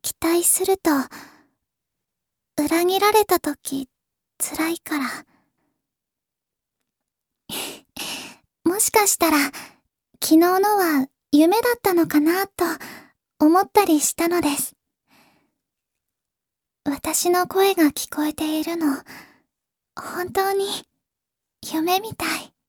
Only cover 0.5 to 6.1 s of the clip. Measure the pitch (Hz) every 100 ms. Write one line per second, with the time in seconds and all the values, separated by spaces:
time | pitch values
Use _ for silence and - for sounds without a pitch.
0.5 | - 370 381 - 285 254 - - _ _
1.5 | _ _ _ _ _ _ _ _ _ _
2.5 | - 294 330 359 381 403 427 415 349 -
3.5 | 285 - 269 269 _ _ _ _ _ -
4.5 | 302 320 339 - 302 254 - - _ _
5.5 | _ _ _ _ _ _